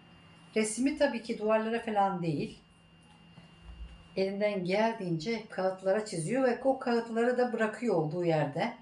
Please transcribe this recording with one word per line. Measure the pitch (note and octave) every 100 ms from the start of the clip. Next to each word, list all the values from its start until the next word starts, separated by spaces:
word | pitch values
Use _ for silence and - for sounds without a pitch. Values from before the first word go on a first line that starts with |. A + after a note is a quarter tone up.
| - - - - - A3
Resmi | A3 - C#4 D4+
tabii | C#4 A#3
ki | - G#3+
duvarlara | G#3 A3 A3 A#3
falan | A3+ G#3 G3 F3+
değil. | E3+ C#3 A3 - - _ _ - - - - - - - - - - - - F#3+
Elinden | F#3+ G3+ G#3 G3+ F3
geldiğince | G3 A3+ A3+ F3+ E3 A3+ A3+ G#3
kağıtlara | - F#3+ F#3 F#3+ G#3 G#3+
çiziyor | F3 D#3+ B3+
ve | C4 A#3
o | C4+ C4+
kağıtları | B3+ A#3 A#3 A3 A#3+ B3
da | A#3
bırakıyor | A3 G#3+ - A#3+ F3
olduğu | D3+ F3+ F3
yerde. | D#3 C#3 E3 A#3 -